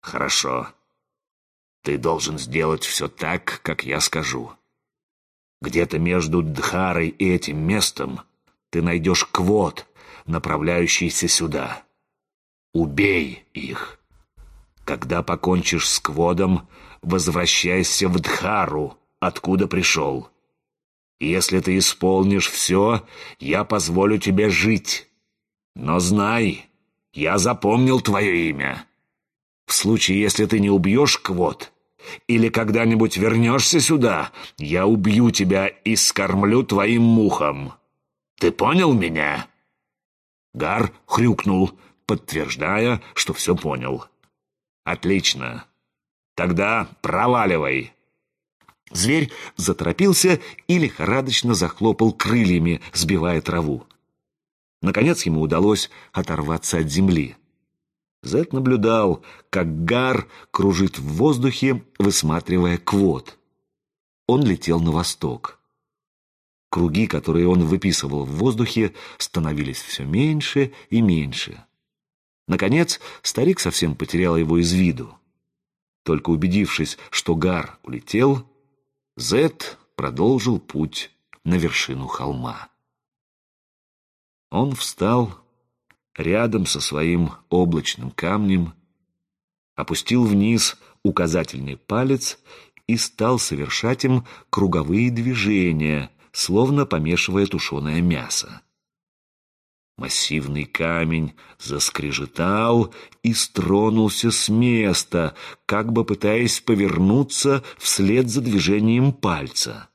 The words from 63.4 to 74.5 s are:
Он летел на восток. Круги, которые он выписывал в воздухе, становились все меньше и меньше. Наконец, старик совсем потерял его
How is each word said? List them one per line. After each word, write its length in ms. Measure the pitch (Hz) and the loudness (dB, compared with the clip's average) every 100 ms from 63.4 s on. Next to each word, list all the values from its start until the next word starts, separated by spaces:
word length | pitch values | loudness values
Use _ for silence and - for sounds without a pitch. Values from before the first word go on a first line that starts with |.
| _ _ _ _ _ _ _ _ - | _ _ _ _ _ _ _ _ 0
Он 160 | 127 | 2
летел 360 | 135 87 - 85 | 4 2 0 0
на 120 | 82 | 2
восток. 680 | 78 87 - 73 60 - - _ _ _ _ _ _ _ _ _ _ _ | 0 -2 -4 -8 -8 -12 -16 _ _ _ _ _ _ _ _ _ _ _
Круги, 380 | 85 87 80 110 | 0 0 2 0
которые 400 | 76 - 82 87 | -2 0 2 4
он 160 | 90 | 4
выписывал 640 | 80 90 101 82 73 73 67 | 2 2 0 -2 -4 -6 -6
в 60 | |
воздухе, 640 | 73 120 113 120 - 104 - - - | -2 -2 0 -2 0 -2 -4 -20 -12
становились 640 | - 87 78 73 71 67 | -6 -4 -4 -4 -6 -10
все 240 | - - 67 | -12 -10 -4
меньше 680 | 90 147 151 - 143 135 - - | 0 0 0 -2 -2 -2 -4 -2
и 120 | 113 | 2
меньше. 600 | 110 82 71 64 - - - _ _ _ _ _ _ _ - | 2 2 -2 -6 -10 -14 -20 _ _ _ _ _ _ _ -6
Наконец, 520 | 92 95 143 170 - - - | -2 2 2 2 -2 -10 -10
старик 380 | - - 143 185 | -6 0 0 2
совсем 360 | 90 - 85 73 | -2 -2 -2 -4
потерял 400 | 80 85 90 82 | -4 0 2 2
его 220 | 80 | 2